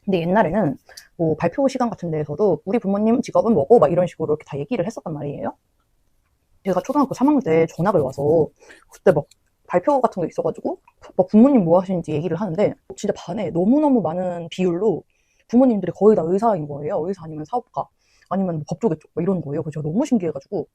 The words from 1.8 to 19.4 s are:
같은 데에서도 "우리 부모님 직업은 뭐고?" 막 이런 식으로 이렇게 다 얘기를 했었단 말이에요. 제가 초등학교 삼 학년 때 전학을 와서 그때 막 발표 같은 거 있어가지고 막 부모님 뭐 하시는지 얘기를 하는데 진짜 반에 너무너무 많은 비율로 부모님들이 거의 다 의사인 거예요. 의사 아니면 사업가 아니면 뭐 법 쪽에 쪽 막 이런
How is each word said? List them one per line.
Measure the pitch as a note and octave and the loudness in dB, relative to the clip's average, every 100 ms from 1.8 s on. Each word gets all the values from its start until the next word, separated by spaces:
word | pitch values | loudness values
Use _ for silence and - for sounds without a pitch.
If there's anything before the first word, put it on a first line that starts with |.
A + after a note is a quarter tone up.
| A#3 | -4
같은 | - E3 | -4 -6
데에서도 | D#3 D3 - G#3+ D3+ | -6 -6 -2 0 0
"우리 | F#3 A3+ | -2 -4
부모님 | F#3+ G3+ A3 C4 | -2 0 0 0
직업은 | - F3 G#3+ | 0 0 2
뭐고?" | F3+ C#3 A#3+ | 0 4 4
막 | - | 6
이런 | F3 F3 | 2 -2
식으로 | - D3+ | -4 -4
이렇게 | D3+ - | -4 -4
다 | C#3 | -10
얘기를 | D3 B3 F#3 | -4 -4 -4
했었단 | C4+ - | -6 -8
말이에요. | D3 C#3+ C3+ - - _ _ _ _ _ _ _ _ _ _ | -8 -8 -6 -8 -8 _ _ _ _ _ _ _ _ _ _
제가 | G3 F#3 | -4 -2
초등학교 | - C#4+ C4+ | 0 0 0
삼 | - C#4+ | 0 2
학년 | C#4+ | 2
때 | - E3 E3 | 2 2 2
전학을 | - F#3+ F#3+ | 0 0 0
와서 | D#3+ - D3 E3 D3+ - - - _ | -2 -2 0 2 0 -4 -20 -20 _
그때 | - G3 | 0 2
막 | D3 - _ _ _ - | 2 -2 _ _ _ -4
발표 | F3+ D4 C#4 | 0 2 2
같은 | A3 F#3+ | 0 -2
거 | D3+ | -4
있어가지고 | - E3 - - F4+ - _ - - | -4 -4 -4 -6 -8 -12 _ -6 -2
막 | F#3 | 4
부모님 | G#3+ C4+ C4 | 6 8 6
뭐 | E3 F3+ | 4 2
하시는지 | F#3 F3 - | 2 -4 -2
얘기를 | D3 E3+ E3 | -4 -2 -4
하는데 | G#3 D#3+ B3+ - - - | -4 0 0 0 -12 -10
진짜 | G3+ F#3+ | -8 -8
반에 | - A3 E3+ | -8 -6 -4
너무너무 | E3 F#3+ D4 D4+ B3 | 0 2 4 4 2
많은 | D#3+ F3+ F#3 F3 E3 | 0 -4 -6 -6 -10
비율로 | - F#3 E3+ G3 D#3+ - _ _ _ _ | -2 -2 0 0 -2 -6 _ _ _ _
부모님들이 | A#3+ C4 G#3 F3+ | 2 4 2 -4
거의 | - G3+ G#3 | 2 4 4
다 | |
의사인 | E3 G3 A3+ F#3 D3 | 2 0 0 0 -4
거예요. | C#3+ D#3 F#3+ E3+ | -8 -6 -4 -4
의사 | F#3+ | -6
아니면 | D#3+ D#3 D3+ | -10 -12 -6
사업가 | A#3+ - - - _ _ _ _ | -6 -6 -8 -8 _ _ _ _
아니면 | F#3+ F#3 D#3+ | -4 -2 -4
뭐 | D3 | -6
법 | E3 | -4
쪽에 | A3+ D#3 | -4 -4
쪽 | - | -6
막 | - | -6
이런 | F3 F#3 | -2 -4